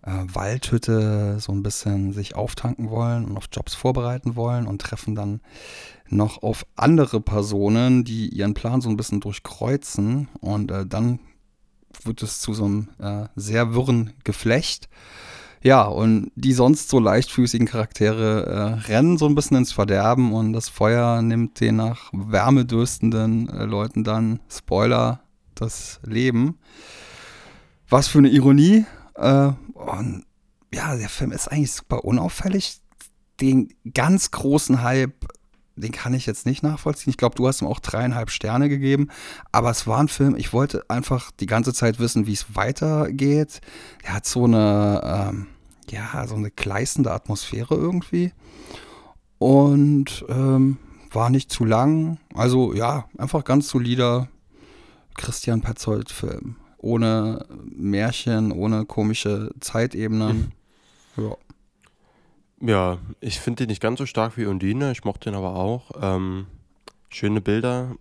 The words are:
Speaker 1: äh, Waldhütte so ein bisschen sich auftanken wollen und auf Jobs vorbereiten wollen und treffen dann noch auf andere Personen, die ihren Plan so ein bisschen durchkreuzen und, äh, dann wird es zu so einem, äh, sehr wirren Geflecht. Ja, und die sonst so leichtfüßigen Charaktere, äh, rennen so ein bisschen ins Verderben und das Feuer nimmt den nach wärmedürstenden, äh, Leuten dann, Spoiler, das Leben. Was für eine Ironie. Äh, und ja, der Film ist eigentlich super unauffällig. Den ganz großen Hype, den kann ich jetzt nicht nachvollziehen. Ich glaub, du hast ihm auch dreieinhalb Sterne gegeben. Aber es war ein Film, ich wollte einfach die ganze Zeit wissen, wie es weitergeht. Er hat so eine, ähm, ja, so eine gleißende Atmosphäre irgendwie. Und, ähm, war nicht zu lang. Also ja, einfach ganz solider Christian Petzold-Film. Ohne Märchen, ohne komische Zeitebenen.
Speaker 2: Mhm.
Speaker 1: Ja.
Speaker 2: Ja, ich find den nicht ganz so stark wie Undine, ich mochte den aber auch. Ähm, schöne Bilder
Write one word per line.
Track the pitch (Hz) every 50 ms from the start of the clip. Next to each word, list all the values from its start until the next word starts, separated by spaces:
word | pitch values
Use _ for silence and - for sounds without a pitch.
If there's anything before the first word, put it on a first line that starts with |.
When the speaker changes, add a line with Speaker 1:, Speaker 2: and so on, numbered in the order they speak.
| -
Speaker 1:
äh, | - 95 95 92 92 92
Waldhütte | 92 92 98 113 131 - - - 117 - - 113 110 107 107 107 104 104 101 101 104
so | 104 -
ein | 101 98 98
bisschen | 104 101 - - 104 101 98 98 98 98
sich | 104 101 - -
auftanken | - 107 123 - - - 120 120 - 117 110
wollen | 110 113 117 117 120 117 113
und | 90 101
auf | 101 - -
Jobs | - 110 113 - -
vorbereiten | - - 131 127 131 120 120 123 127 - 123 120
wollen | 120 117 120 123 123 117
und | 107 101 101
treffen | - - - 107 - - 107
dann | 107 104 101 104 113 _ _ - - - - - - - - - - _ -
noch | 95 101 107 110 - - -
auf | 107 110 - - - _
andere | - - 139 165 160 143 - - 110
Personen, | 107 - 107 104 101 104 104 98 101 101 110 113 123 127 127 127 117
die | 120 113 113 107 -
ihren | - - 98 101 104
Plan | - - 113 123 127
so | 123 120
ein | 110
bisschen | 104 107 - - 101
durchkreuzen | - 101 98 - _ - - - 110 117 135 143 - - - - 101 107 120 139 143 - - -
und, | - - 104 104 101 -
äh, | 85 98 98
dann | 92 98 101 113 120 123 117 - - _ _ _ _ _ _ _ _ _ _ _ _ - - -
wird | 110 110 - -
es | 107 - -
zu | - - 107
so | 110 107
einem, | 101 101 104 107 104 - _
äh, | 101 101 101 104 107 - _
sehr | - 101 104 107 117 120 113 113
wirren | 120 131 135 123 117 113 110 - - -
Geflecht. | - 101 - - 110 113 131 - - - - - - - - - - - - - - - - - - - _
Ja, | - 127 135 123 104
und | 104 - - 110 113 110 107 98 - _
die | - 127 131 131
sonst | 123 123 127 151 143 - -
so | - 131
leichtfüßigen | 113 98 95 117 123 - - - 123 120 - 120 120
Charaktere, | 110 - 117 107 - - - 107 104 110 110 113 110 110 107 85
äh, | 82 85 101 104 104 113 110 107 -
rennen | 107 113 143 170 175
so | 156 151
ein | 147 147
bisschen | 156 151 - 143
ins | 131 123 -
Verderben | - - 101 101 98 95 101 110 120 131 127 117 104
und | 113 110 110 113
das | 113 113 -
Feuer | - - 107 107 117 120 120 120 117 113
nimmt | 113 113 113 113 117 110 _ -
den | 113 113 110
nach | 110 110 113 113 - - - -
wärmedürstenden, | 95 98 107 107 98 98 123 139 135 123 123 117 113 120 120 - - - 113 113 110 110 110 110 113 117 -
äh, | - - 107
Leuten | 107 107 101 104 113 - 110 110
dann, | 110 107 110 113 110 113 117 - _
Spoiler, | - - - - - 95 107 117 123 117 120 120 120 - _ _ _ _ _ - _
das | - 120 113 - - - - - - -
Leben. | 117 107 113 127 131 120 117 127 147 165 _ _ _ - - - - - - - - - - - - - - - - - - _ _ _ _ _
Was | - 123 131 139
für | - -
eine | 151 139 135
Ironie. | 127 143 127 139 139 143 151 180 208 220 214 - - - - - _
Äh, | - - 131 135 139 139 139 139 135 - - -
und | - - - - 95 113 120 98 95 - _ _ _ _ _ _ _ _ _ -
ja, | - - 160 143
der | 120 104 101
Film | - - 123 127
ist | - - -
eigentlich | - 135 147 147 131
super | - - - _ - 120 -
unauffällig. | - 113 123 - 175 - - - 196 185 196 - - - - _ _ _ _ - - _ _ _ _ _ -
Den | 135 135 131 131 110 - - _ _ - 131
ganz | - 123 156 190 190 - -
großen | - - - 139 143 151 - - 131 127
Hype, | 120 120 127 131 131 131 - _ - - - - _ _ _ _ _ _ _
den | - - 110
kann | 113 - - 123 127
ich | 131 127
jetzt | - 104 - -
nicht | 117 135 - -
nachvollziehen. | 151 151 - - 151 143 - - -
Ich | 127
glaub, | - - 117 -
du | - 123
hast | 127 131 -
ihm | -
auch | - - -
dreieinhalb | - - - 110 120 127 120 120 113 107
Sterne | - - - 107 113 123 143
gegeben. | 147 143 139 135 135 139 139 147 143 - - - - - - - -
Aber | - 113 117 120
es | 113 - -
war | 110 113 127
ein | 147
Film, | 151 - - 139 139 131
ich | - - - -
wollte | 120 135 143 - - - _
einfach | 113 123 - - 135 123 - -
die | - - 104
ganze | 92 110 113 113 117 117
Zeit | - - 117 110 120
wissen, | 120 117 - 117 107
wie | 101 104
es | - - - -
weitergeht. | - 98 117 139 - - 156 156 151 156 - - 135 135 139 143 151 156 - - - - - - - - - - - -
Er | - 92
hat | 101 -
so | - - 127 123
eine, | 120 117 110 107 104 104 104 104 104 104 92 - 64 80 101 98 98
ähm, | 101 104 98 - - _ _ - - _ - -
ja, | 110 104 110 113 - 147 127
so | 117 113
eine | 107 107 104
gleißende | _ - - 101 98 101 110 - - - 135 113
Atmosphäre | 95 - _ - 110 101 - - 107 107 120 - 151
irgendwie. | - 147 170 180 175 180 - - 175 175 180 - - - - - - - - - - - - - - - - - - _ _ _
Und, | _ - 127 135 139 139 143 143 143 143 147 147 139 139 - - - - -
ähm, | 117 127 135 135 135 131 135 135 139 135 - - - - - -
war | - 110 113 120
nicht | 131 135 - _
zu | - - 120
lang. | 110 110 110 127 143 156 160 160 160 165 - _ _ -
Also | - 113 123 127 127 127 104 -
ja, | 101 110 120 147 143 113 - _
einfach | - 120 123 - 156 139
ganz | - 131 143 143 -
solider | - 131 120 120 123 127 123 120 120 123 131 127 - _ _ _ _ _ - _ - - - - _ _ _ _ -
Christian | - - - 113 - - - 117 110
Petzold-Film. | 110 113 113 - - - 107 107 110 - - - - - - - - - 117 - - _ _
Ohne | _ - 110 117 117 113 113 110 110 107 113 113 - - _ - - -
Märchen, | - - - 80 101 101 98 107 120 120 - - 120 113 110 110 107
ohne | - 87 95 107 110 107 107
komische | - - - 107 107 107 - - 104 104 101 107 110 - -
Zeitebenen. | - - - 117 117 127 - - 110 110 110 110 110 107 110 - - - - _ _ _ _ _ _ _ _ _ _ _ _
Speaker 2:
Mhm. | - 110
Speaker 1:
Ja. | 107 - - _ _ - _ _ _ _ _ _ _ _ _ _ _ _ _ _ _ _ _ _ _ _ _ -
Speaker 2:
Ja, | 117 110 98 92 90 90 87 - - - _
ich | - 113 - -
find | - - 120 -
den | 131
nicht | 110 107 -
ganz | - 110 120 -
so | 143
stark | 120 - - 110 110 -
wie | 120 113
Undine, | 101 98 92 95 95 107 127 143 139
ich | 123 - -
mochte | 101 98 - - 113
den | 101
aber | 98 95 90 92
auch. | 92 92 101 117 123 - _ - -
Ähm, | - 95 95 92 95 95 92 95 95 95 - - _ _ _ _ _ - _ _ _ _
schöne | - - - 104 107 110
Bilder | 92 - 104 113 117 123 123 123 127 127 120 -